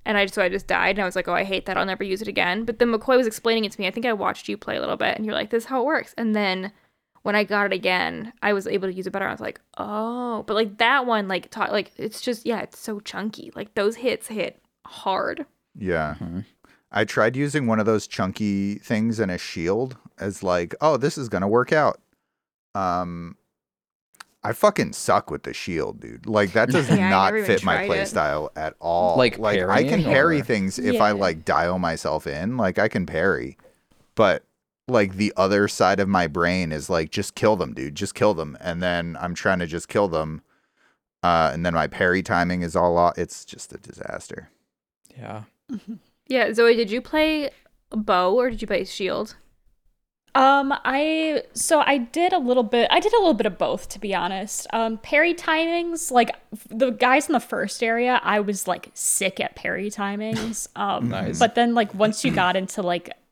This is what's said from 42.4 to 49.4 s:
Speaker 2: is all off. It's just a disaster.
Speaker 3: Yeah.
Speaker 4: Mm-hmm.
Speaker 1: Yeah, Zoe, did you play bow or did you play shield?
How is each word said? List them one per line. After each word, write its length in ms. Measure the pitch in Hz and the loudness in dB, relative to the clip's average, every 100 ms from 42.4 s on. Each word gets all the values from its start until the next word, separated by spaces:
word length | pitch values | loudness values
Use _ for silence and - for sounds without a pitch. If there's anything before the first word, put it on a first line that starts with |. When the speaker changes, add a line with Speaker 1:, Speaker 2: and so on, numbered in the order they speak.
| 90 90 | 0 -2
Speaker 2:
is 120 | 85 | -2
all 220 | 87 87 85 | 2 2 4
off. 220 | 87 - | 2 2
It's 260 | 85 - | -6 -8
just 300 | - - - | -18 -18 -18
a 20 | - | -18
disaster. 720 | - - - - - - - _ _ _ _ _ _ 127 | -20 -16 -12 -12 -12 -16 -16 _ _ _ _ _ _ -18
Speaker 3:
Yeah. 240 | 110 107 101 _ _ | -14 -14 -16 _ _
Speaker 4:
Mm-hmm. 260 | 226 - 214 _ _ - | -14 -12 -16 _ _ -4
Speaker 1:
Yeah, 260 | 254 220 | 0 0
Zoe, 220 | 220 233 233 | 4 4 6
did 140 | 208 | 2
you 120 | 233 | -2
play 480 | - 311 311 311 285 - _ _ _ | -2 0 2 0 -4 -8 _ _ _
bow 440 | 220 214 180 180 233 | -6 0 2 4 2
or 100 | 247 | 0
did 140 | 226 | -2
you 40 | 214 | -2
play 160 | 196 | -2
shield? 520 | 190 - 190 - 214 - | -2 -4 -4 -2 -6 -10